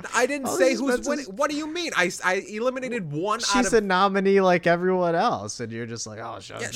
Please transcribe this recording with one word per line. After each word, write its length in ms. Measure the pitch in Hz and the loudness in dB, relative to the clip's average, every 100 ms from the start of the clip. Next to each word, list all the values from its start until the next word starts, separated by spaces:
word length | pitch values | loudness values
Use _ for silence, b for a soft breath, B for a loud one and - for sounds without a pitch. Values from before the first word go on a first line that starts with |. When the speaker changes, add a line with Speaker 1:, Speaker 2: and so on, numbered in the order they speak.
| - | -4
Speaker 1:
I 100 | 220 | 0
didn't 220 | 254 294 240 | 0 0 -2
Speaker 2:
all 100 | - | 2
Speaker 1:
say 180 | - | 2
Speaker 2:
the 60 | 220 | 2
Speaker 1:
who's 100 | 269 | 0
Speaker 2:
suspense 140 | 247 247 | 0 -2
Speaker 1:
winning. 140 | 294 | -4
Speaker 2:
is 40 | 269 | -4
Speaker 1:
What 220 | 196 302 | -2 -2
do 60 | 294 | -2
you 100 | 311 | -6
mean? 260 | 339 330 | -6 -4
I, 160 | 156 180 180 | 0 0 0
I 100 | 180 196 - | -2 -2 -2
eliminated 640 | 214 254 262 254 233 160 | -4 -2 -2 -4 -4 -4
one 280 | 147 202 226 | -4 -2 -2
out 40 | |
Speaker 2:
She's 220 | 226 202 208 | 0 2 4
Speaker 1:
of 80 | |
Speaker 2:
a 60 | 226 | 2
nominee 580 | 202 185 196 196 190 196 | 4 2 2 2 4 6
like 260 | 185 175 175 | 6 4 4
everyone 480 | 175 185 185 175 | 2 2 2 2
else, 460 | 165 233 117 104 - | 2 2 0 -4 -8
and 100 | 113 | -8
you're 140 | 113 | -8
just 220 | 117 117 110 | -8 -8 -10
like, 120 | 107 | -12
"Oh, 220 | 113 107 | -12 -12
sh-, 120 | - | -12
Speaker 1:
Yeah, 180 | 113 | -10
Speaker 2:
just 20 | - | -8